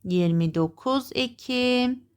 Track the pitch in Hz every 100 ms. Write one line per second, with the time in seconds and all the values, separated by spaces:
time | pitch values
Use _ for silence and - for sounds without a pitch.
0 | 185 180 170 170 165 165 160 - 254 269
1 | 262 - 254 - - 254 247 247 247 254
2 | -